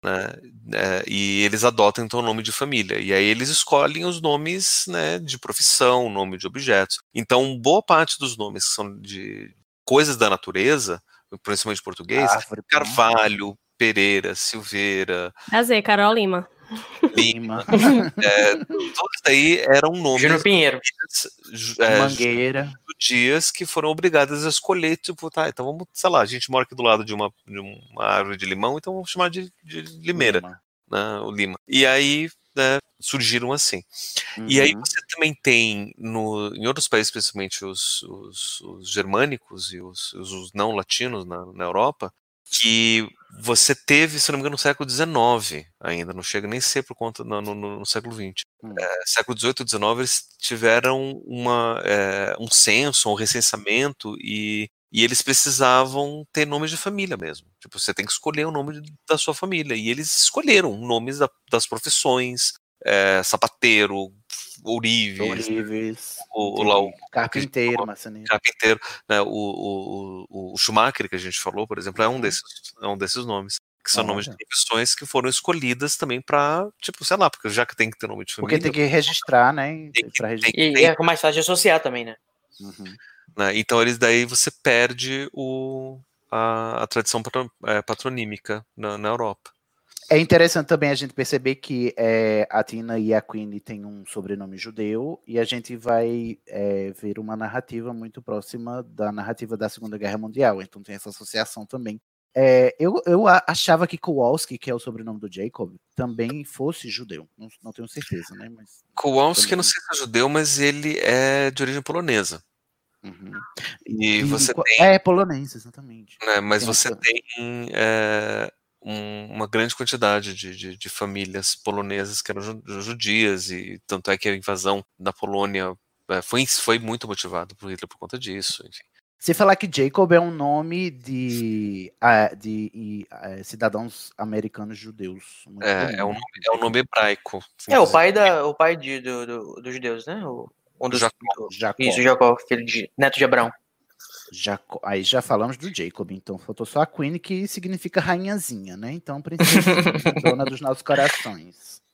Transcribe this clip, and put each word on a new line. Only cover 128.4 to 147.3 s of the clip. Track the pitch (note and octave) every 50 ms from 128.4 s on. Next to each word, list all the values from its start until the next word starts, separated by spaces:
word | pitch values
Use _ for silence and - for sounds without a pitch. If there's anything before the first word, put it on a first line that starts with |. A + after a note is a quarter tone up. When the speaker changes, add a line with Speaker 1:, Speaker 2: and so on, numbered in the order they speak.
| F#2 - - - - F#2
Speaker 1:
enfim. | - - - _ _ _ _ _ _ _
Speaker 2:
Sem | - - E3+
falar | - G#3 G3 F#3+
que | F#3+ - F#3+
Jacob | D3+ - C3+ C#3 C#3 - F#3+ E3+
é | E3+ E3+
um | F3 F3
nome | E3+ D#3 C#3+ C#3+ D3 D3+ D#3 E3 E3+ F3 F#3 F3+
de, | D3+ B2+ A#2+ A#2+ C3+ B2+ B2+ B2+ A#2+ A#2+ A#2 A2+ A2 G#2+ G#2+ G#2 G2+ F#2+ F#2 F2+ _ _
ah, | - A#2+ A#2 A2 G#2+ - -
de, | G2+ G#2 A2 G#2+ G#2+ G#2+ G#2+ _
e, | G#2+ A2+ G#2 G#2 G#2 G2+ _ - - -
é, | G2 F#2+ F#2+ F#2+
cidadãos | - - A2+ A#2 A2 G2+ G#2+ A2+ A#2 A2 - - - _ _
americanos | G#2+ G#2+ G#2+ G#2+ G#2+ A2 _ - G#2+ G#2 A2 G2+
judeus. | G#2+ A2 A2 G#2+ G2+ F#2 F#2 F#2+ - - - - - _
Muito | G2+ G2+ G#2
Speaker 1:
É, | G#2+ G2 F#2+ F2+ E2
Speaker 2:
comum, | - -
Speaker 1:
é | G2+
um | G2+
Speaker 2:
né? | G#2
Speaker 1:
nome, | A2 - - _ - - A2+
é |
um | A2+ A2+
nome | A#2 A#2 A2+ B2
hebraico, | C3 - - A#2 A2 G#2 G2+ - _ - - F#2+
Speaker 4:
É, | F#2 - _ _ - -
o | -
Speaker 1:
inclusive. | C4 F#3+ -
Speaker 4:
pai | - D#3+ E3 F#3
da, | G3 G#3+ G#3 F#3+ F3+ D#3+ C#3+
o | D3 D3
pai | - D#3+ E3 E3+
de, | E3 C#3 C3+ C3+ C3+
do, | B2 B2+ B2+ B2 A#2+
do, | A#2 A#2+ A#2 G#2+ D#2 - -
dos | A#2+ B2 B2+
judeus, | C3 B2 A#2+ A#2 A2+ A#2
né? | - E3+ G#3+ G3+ D3+
O, | B2 A#2+ - - _ _ _ _ _ _
um | C3 B2+
dos, | B2 B2
Speaker 1:
Jacó. | A#2+ A2+ - _ - - G2+ -
Speaker 4:
do, | A2 F#2
Speaker 2:
Jacó. | F2+ F#2 A2 G#2+ G2+ -
Speaker 4:
isso, | C3 B2+ - B2 B2
Jacó, | B2+ B2+ B2 B2+ A#2+ A#2+ A#2+ - -
filho | C3 A#2+ A#2
de, | A#2 A2+ A#2 G2+ - _
neto | - C3+ C3+ - -
de | C#3
Abraão. | C3 B2+ B2 A#2 A#2+ - - _ _ _ _ _ _ _ _ - - - - - -
Speaker 2:
Jacó. | - - - - G2+ - _ _ - - -
Aí | G2 G2+ G2 F#2+
já | F#2+ A2 C3+
falamos | D3+ - C3 G#2 A2 A#2+ C3 B2+
do | C#3+ F#3+ F#3
Jacob, | - E2+ F2 F2 - G2 F2
então | F#2+ F#2+ _ - G2 F2+
faltou | - - A2 _ A#2
só | - - C#3+
a | D3+
Queen, | - - - D3 C#3+ E3 F3
que | _ -